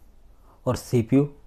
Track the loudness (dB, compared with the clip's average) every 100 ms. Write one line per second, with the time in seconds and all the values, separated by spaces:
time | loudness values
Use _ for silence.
0 | -20 -20 -20 -20 -20 -8 -6 -6 -2 -2
1 | 2 2 0 -6